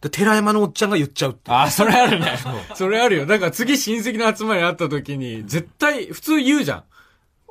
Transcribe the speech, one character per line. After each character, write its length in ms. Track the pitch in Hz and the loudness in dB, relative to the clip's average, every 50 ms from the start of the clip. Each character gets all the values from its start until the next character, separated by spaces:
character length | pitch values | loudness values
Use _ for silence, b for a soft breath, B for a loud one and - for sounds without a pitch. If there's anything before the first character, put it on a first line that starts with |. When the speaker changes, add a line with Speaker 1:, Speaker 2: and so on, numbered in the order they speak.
Speaker 1:
で、 100 | - 147 | -10 -8
寺 240 | - - 202 214 214 | -2 0 2 4 4
山 180 | 214 208 208 214 | 4 2 2 2
の 100 | 214 208 | 2 2
お 40 | |
っ 60 | 180 - | 0 0
ち 100 | - 220 | -2 -2
ゃ 60 | 202 | 0
ん 20 | |
が 60 | 208 | 2
言 100 | 170 147 | 0 0
っ 20 | 139 | -2
ち 160 | - - 151 | -2 -4 -4
ゃ 40 | 135 | -4
う 20 | |
っ 40 | 113 | -4
て 160 | - _ - | -6 _ 0
い 40 | 123 | 2
う。 20 | |
Speaker 2:
あ、 140 | 127 143 147 | 2 4 2
そ 140 | - - 208 | 2 2 2
れ 80 | 220 - | 4 6
あ 140 | 254 - | 6 4
る 120 | - - - | 4 2 0
ね。 200 | 165 - 123 123 - | 0 -2 -2 -4 -6
Speaker 1:
そ 80 | - | -8
う。 40 | 127 107 87 - - | -8 -10 -10 -12 -8
Speaker 2:
そ 140 | - 185 185 | -4 -2 0
れ 120 | 208 - | 2 2
あ 80 | 156 247 | 2 2
る 80 | 196 156 | 2 2
よ。 80 | 139 | 2
だ 120 | 151 208 214 | 2 2 2
か 80 | 180 | 2
ら 40 | 165 - | -2 -2
次 260 | - 233 233 285 254 | -2 0 0 0 0
親 200 | - 208 220 233 | 0 -2 -4 -2
戚 200 | 202 247 220 220 | -2 -4 -2 0
の 180 | 233 214 214 | 0 0 0
集 60 | 214 214 | -2 -2
ま 120 | 220 214 | -2 0
り 60 | 185 170 | 0 0
あ 100 | 175 175 | 0 -2
っ 40 | |
た 120 | - 175 147 | -2 -4 -4
時 280 | 151 143 135 - 143 | -4 -4 -6 -6 -8
に、 280 | 135 131 123 113 110 104 | -6 -6 -8 -8 -10 -8
絶 220 | 101 139 170 165 - _ _ | -6 -4 -6 -6 -6 _ _
対 280 | 302 294 294 254 190 | 0 0 0 -2 -6
普 140 | - 165 - | -10 -12 -10
通 180 | - - 311 302 | -4 -2 0 2
言 220 | 254 254 294 294 226 | 2 2 2 2 0
う 20 | |
じ 80 | 143 113 | -2 -4
ゃ 40 | 85 | -8
ん。 60 | - b b b b b b b b b _ _ _ - | -10 b b b b b b b b b _ _ _ -10